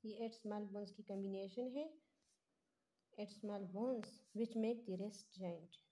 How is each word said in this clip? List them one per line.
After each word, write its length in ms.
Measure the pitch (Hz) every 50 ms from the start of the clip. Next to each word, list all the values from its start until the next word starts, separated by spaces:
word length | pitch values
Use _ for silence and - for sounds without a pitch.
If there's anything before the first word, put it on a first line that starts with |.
| -
ये 200 | 220 208 214 233
एट 80 | 226 226
स्मॉल 300 | - - 208 208 208 208
बोन्स 280 | 202 196 208 208 190
की 120 | 202 - 208
कॉम्बिनेशन 680 | - 202 196 196 196 196 190 196 196 190 240 247 254 247
है, 160 | 285 302 320 311 - _ _ _ _ _ _ _ _ _ _ _ _ _ _ _ _ _ _ _ _ _ _ - -
एट 100 | 208 196
स्मॉल 320 | - - - 208 208 202
बोन्स 640 | 196 180 180 196 226 254 262 226 208 - - - - - -
which 200 | 208 233 226 226
make 220 | 226 220 220 240 226
the 180 | - - 185 185
rest 240 | 190 208 202 - - - - 185
joint। 360 | 190 175 170 165 160 - - - _ _